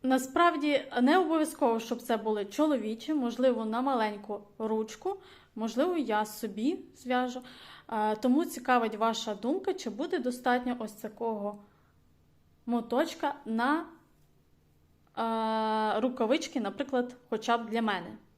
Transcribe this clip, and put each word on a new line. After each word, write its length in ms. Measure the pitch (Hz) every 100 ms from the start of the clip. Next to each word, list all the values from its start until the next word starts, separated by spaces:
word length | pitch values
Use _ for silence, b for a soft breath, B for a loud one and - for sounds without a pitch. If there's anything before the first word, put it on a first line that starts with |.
Насправді, 800 | 262 262 262 - 339 320 294 277 - 226
не 160 | 247 359
обов'язково, 640 | 320 320 311 - 262 226
щоб 220 | 226 240
це 140 | - 226
були 280 | 214 214
чоловічі, 680 | 202 - 302 269 214 226 -
можливо, 500 | 311 240 233 254 233
на 180 | 220 220
маленьку 580 | 269 254 214 208 208 208 - _
ручку, 580 | 220 220 220 - 370 392 B B B
можливо, 420 | - 220 226 339 349
я 280 | 262 214
собі 540 | 214 - 220 - 240 370 - -
зв'яжу. 460 | 247 247 247 254 B B B B -
А, 280 | 214 214
тому 300 | 214 247 262
цікавить 500 | 349 - 247 247 226
ваша 400 | 208 226 220 -
думка, 400 | 208 233 359 381
чи 160 | 370 240
буде 280 | 202 330 339
достатньо 580 | 247 247 254 247 247 247
ось 140 | 214
такого 680 | - 220 214 233 214 202 208 B B B B _ _ _ _ _ _ -
моточка 680 | 240 226 240 330 - 294 -
на, 420 | - 220 247 311 320 - _ _ _ _ _ _ _ _ _ _ _
а, 840 | - 226 226 220 220 220 214 214 208
рукавички, 580 | 247 247 220 302 - 269
наприклад, 560 | 202 - 277 254 247 - _
хоча 280 | 214 214 233
б 120 | 220
для 120 | 226
мене. 340 | 220 190 170 220 _